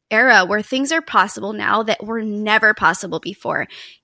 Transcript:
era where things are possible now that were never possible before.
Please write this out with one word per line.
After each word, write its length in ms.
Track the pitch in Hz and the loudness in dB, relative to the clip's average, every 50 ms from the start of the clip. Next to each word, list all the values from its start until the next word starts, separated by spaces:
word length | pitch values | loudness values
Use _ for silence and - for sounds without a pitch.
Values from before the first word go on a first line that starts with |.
| _ - | _ -2
era 360 | 220 220 240 247 226 196 185 | 0 2 4 6 6 6 4
where 160 | 170 208 208 | 4 0 -2
things 300 | 208 - 262 262 277 277 320 | -2 -2 -2 -2 -2 -2 -2
are 80 | 330 | -4
possible 500 | 320 - - 202 185 202 - 214 - 208 | -4 0 0 0 0 0 -2 -8 -8 -8
now 320 | 220 208 208 - - 220 220 | -6 -4 -2 -2 0 0 0
that 220 | 220 202 - 208 | -2 -4 -4 -6
were 160 | 214 226 226 | -8 -6 -6
never 520 | 220 214 208 208 214 208 214 214 226 220 220 | -6 -6 -6 -4 0 2 2 4 4 2 2
possible 460 | - - 160 170 - 202 175 160 156 | 2 2 0 0 0 -4 -8 -8 -8
before. 480 | - 180 202 - - - 151 147 - - - - - - - _ | -8 -10 -12 -8 -6 -4 -4 -4 -6 -8 -12 -18 -20 -20 -20 _